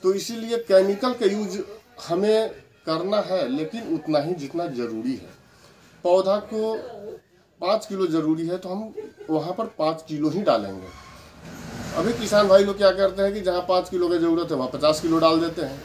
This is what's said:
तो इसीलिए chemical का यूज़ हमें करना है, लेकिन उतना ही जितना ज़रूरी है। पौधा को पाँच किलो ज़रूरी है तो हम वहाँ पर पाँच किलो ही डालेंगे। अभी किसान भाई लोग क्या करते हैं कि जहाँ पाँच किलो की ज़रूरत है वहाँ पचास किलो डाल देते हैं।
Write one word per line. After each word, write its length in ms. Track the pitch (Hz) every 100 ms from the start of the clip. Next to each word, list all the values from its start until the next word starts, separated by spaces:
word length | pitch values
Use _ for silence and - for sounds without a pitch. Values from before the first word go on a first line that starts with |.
तो 100 | 185
इसीलिए 440 | 196 - 233 226 233
chemical 540 | 233 190 196 202 254
का 120 | 247 202
यूज़ 320 | 208 208 190 - - _ -
हमें 500 | - 175 208 220 220 - - _ -
करना 320 | 160 185 208
है, 260 | 185 185 -
लेकिन 440 | 147 156 226 196 160
उतना 240 | - 151
ही 140 | 147 175
जितना 300 | 139 170 170
ज़रूरी 460 | 123 117 110 120
है। 160 | 127 85 - _ _ - - - -
पौधा 320 | 175 180 190 208
को 300 | 208 220 220 220 - - 208 - _ _ _ _
पाँच 240 | 175 214 -
किलो 200 | 196 185
ज़रूरी 400 | 160 156 160 165
है 100 | 180
तो 120 | 180
हम 240 | 190 220 403 427 - -
वहाँ 240 | 156 151
पर 120 | 185 220 -
पाँच 240 | 156 160 -
किलो 220 | 151 151
ही 120 | 160
डालेंगे। 460 | 190 117 101 95 95 - - - - - - - - - - -
अभी 180 | 220
किसान 340 | 233 214 208 202
भाई 160 | 190
लोग 140 | 202 202
क्या 140 | 202
करते 300 | 185 196 190
हैं 120 | 196
कि 80 | 202
जहाँ 200 | 185 180
पाँच 280 | 180 185 180
किलो 200 | 185 175
की 80 | 175
ज़रूरत 340 | 165 165 165
है 60 | 147
वहाँ 120 | 127
पचास 300 | 139 147 156
किलो 180 | 170 165
डाल 200 | 165 160
देते 220 | 165 160
हैं। 160 | 143 139